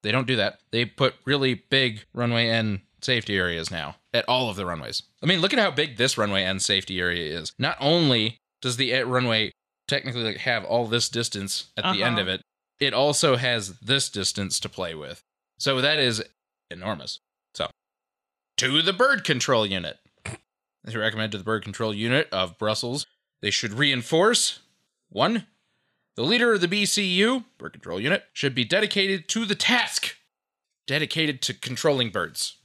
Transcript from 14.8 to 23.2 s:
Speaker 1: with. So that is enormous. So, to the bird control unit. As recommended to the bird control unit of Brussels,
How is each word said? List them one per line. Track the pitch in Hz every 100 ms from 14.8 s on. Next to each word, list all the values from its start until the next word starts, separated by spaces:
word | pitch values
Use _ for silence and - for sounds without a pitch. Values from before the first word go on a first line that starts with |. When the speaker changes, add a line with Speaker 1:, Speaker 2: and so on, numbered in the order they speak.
| 90 80
Speaker 1:
with. | 73 85 _ _ _ _
So | 143 131
that | 139 156
is | 127 110 - _ _ _ _
enormous. | 85 95 85 65 - _ _ _
So, | - 80 _ _ _ _ _ _ _ _ -
to | 131 151
the | 165
bird | 185 262 247 -
control | 131 - 120 104
unit. | 95 80 - _ _ - - _ _ _ _ -
As | 113
recommended | 110 110 110
to | 101
the |
bird | 92 110
control | 101 95 110
unit | 104 117 135 -
of | 95 92 85
Brussels, | 107 107 120 143 - _